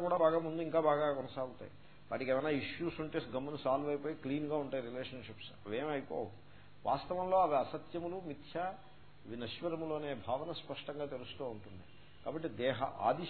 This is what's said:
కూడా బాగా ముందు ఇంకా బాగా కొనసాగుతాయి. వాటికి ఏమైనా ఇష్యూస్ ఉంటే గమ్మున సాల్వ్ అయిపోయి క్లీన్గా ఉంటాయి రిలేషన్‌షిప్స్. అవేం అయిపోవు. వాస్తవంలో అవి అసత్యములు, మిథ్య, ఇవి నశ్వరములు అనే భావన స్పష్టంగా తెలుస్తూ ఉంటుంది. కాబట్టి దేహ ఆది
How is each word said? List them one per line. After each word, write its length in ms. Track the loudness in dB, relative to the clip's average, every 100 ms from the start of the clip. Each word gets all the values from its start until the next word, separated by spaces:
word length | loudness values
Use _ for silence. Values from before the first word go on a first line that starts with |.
| 4
కూడా 100 | 8
బాగా 220 | 8 8 2
ముందు 140 | 0 2
ఇంకా 120 | 6 8
బాగా 160 | 6 6 2
కొనసాగుతాయి. 520 | -2 -2 -4 -4 -12 -12 -16 -16 -6
వాటికి 200 | -2 4
ఏమైనా 200 | 4 6 2
ఇష్యూస్ 340 | 0 -2 -2 -2
ఉంటే 180 | -2 -2 0
గమ్మున 220 | -2 -2 -2
సాల్వ్ 240 | 2 4 2
అయిపోయి 220 | 0 -2 -4
క్లీన్గా 320 | 0 0 2 0
ఉంటాయి 180 | 0 -2 -2
రిలేషన్‌షిప్స్. 600 | -6 -6 -8 -12 -12 -14 -12 -4
అవేం 220 | -2 0 -2
అయిపోవు. 320 | -2 -4 -4 -8 -16 -16 -16 -6 0
వాస్తవంలో 500 | 0 0 -2 4 6
అవి 120 | 8 6
అసత్యములు, 540 | 2 -4 -6 -4 -4 -4 -6
మిథ్య, 260 | -8 -8 -4 -4 -6 -14 -18 -18 -16 -10
ఇవి 100 | -6
నశ్వరములు 580 | -6 -4 -2 -2 -2
అనే 160 | -2 -2 -4 0
భావన 240 | -2 -2 -8
స్పష్టంగా 460 | -6 -8 -6 -6 -4
తెలుస్తూ 300 | -6 -8 -6 -6
ఉంటుంది. 300 | -6 -12 -14 -14 -16 -16 -10
కాబట్టి 240 | -6 -4 -4 0
దేహ 160 | 2 2 0 2 4
ఆది 160 | 4